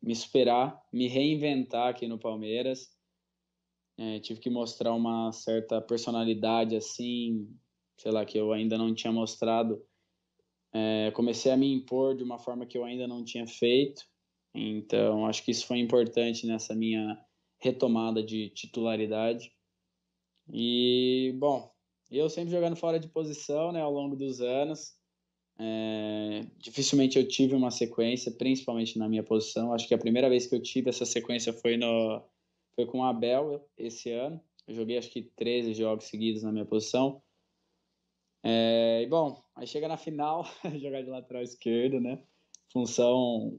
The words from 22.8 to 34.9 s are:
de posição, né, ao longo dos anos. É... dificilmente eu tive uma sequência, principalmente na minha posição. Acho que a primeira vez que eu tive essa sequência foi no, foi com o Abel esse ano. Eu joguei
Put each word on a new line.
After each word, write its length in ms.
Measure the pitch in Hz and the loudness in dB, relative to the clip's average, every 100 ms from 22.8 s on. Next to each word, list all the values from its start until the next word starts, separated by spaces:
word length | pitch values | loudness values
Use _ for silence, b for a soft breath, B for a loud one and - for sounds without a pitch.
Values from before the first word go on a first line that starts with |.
| 165 165 | -2 -2
de 100 | 156 | -2
posição, 640 | 160 151 147 - 147 165 | -4 -4 -6 -4 -2 0
né, 80 | 170 | -2
ao 120 | 147 | -2
longo 240 | 143 139 135 | -2 -4 -4
dos 240 | 135 127 | -4 -2
anos. 540 | 123 131 151 151 - - _ _ _ _ _ - | -2 0 0 -4 -10 -20 _ _ _ _ _ -8
É... 840 | 110 110 110 107 107 107 107 107 113 - | -4 -4 -2 -4 -4 -4 -4 -6 -8 -14
dificilmente 600 | - 139 131 139 135 131 | -10 -4 2 4 4 4
eu 80 | 127 | 2
tive 280 | - 135 | 2 4
uma 160 | 135 127 | 4 2
sequência, 600 | 120 117 117 117 123 120 | 0 -2 2 0 0 -4
principalmente 680 | - 127 131 127 117 110 113 | -2 0 0 0 -2 -2 -2
na 100 | 110 | 0
minha 140 | 110 | 0
posição. 500 | 107 110 107 117 117 | 2 0 2 -2 0
Acho 160 | 117 117 | 0 2
que 60 | |
a 40 | 117 | 2
primeira 300 | 113 120 135 | 4 4 6
vez 180 | 123 123 | 4 4
que 80 | |
eu 80 | 123 | -2
tive 280 | 120 135 127 | 0 0 0
essa 140 | 120 | -2
sequência 480 | 123 123 113 120 117 | -2 -2 -2 -2 -2
foi 240 | 113 120 117 | 0 0 2
no, 460 | 117 113 110 110 - _ _ _ _ | 2 2 2 -2 -8 _ _ _ _
foi 120 | - 113 | -2 -2
com 140 | 127 | 0
o 40 | |
Abel 600 | 127 117 117 131 151 143 - - | 0 2 2 2 0 -4 -10 -12
esse 340 | 113 113 120 | -10 -8 -6
ano. 300 | 117 139 165 - _ - | -4 -6 -8 -16 _ -12
Eu 80 | |
joguei 220 | 113 110 | -6 -2